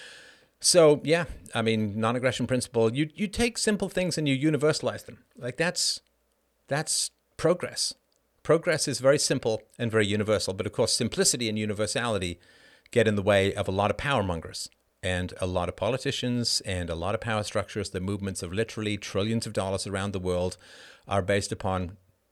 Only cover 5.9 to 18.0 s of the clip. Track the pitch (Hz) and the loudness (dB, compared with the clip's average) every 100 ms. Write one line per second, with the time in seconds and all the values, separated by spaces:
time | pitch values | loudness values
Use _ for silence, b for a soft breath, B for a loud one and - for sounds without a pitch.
5.9 | - - _ _ _ _ _ _ 139 156 | -2 -8 _ _ _ _ _ _ -4 -2
6.9 | - - - _ - 160 180 - - - | -2 -4 -8 _ -2 0 2 -2 -4 -6
7.9 | - _ _ _ _ - 160 165 151 - | -6 _ _ _ _ 2 2 2 0 0
8.9 | 113 131 147 - 139 120 110 - - 120 | 2 4 4 4 0 0 -2 -4 -6 0
9.9 | 110 104 104 104 101 - 98 104 - 113 | 2 2 2 2 2 2 -4 -4 0 0
10.9 | - 113 - 180 131 117 107 107 101 104 | 2 0 2 2 2 0 -2 -2 -2 -2
11.9 | 131 120 104 90 85 B B B B B | -2 0 0 -2 -4 B B B B B
12.9 | 120 110 104 98 101 98 104 98 95 101 | 4 4 4 4 4 4 0 -2 0 0
13.9 | - 147 131 98 85 87 - - - _ | 0 0 0 0 -2 -6 -12 -14 -16 _
14.9 | _ 95 90 90 - 92 90 87 - 101 | _ -2 -2 -2 -4 -2 0 -2 -2 -2
15.9 | 127 139 - 127 123 117 - - 92 82 | 0 -2 -4 -2 -2 0 -2 -2 -4 -2
16.9 | 82 87 110 113 107 101 107 95 107 98 | -4 -4 -4 -2 -4 -2 -4 -4 -6 -6
17.9 | 92 | -4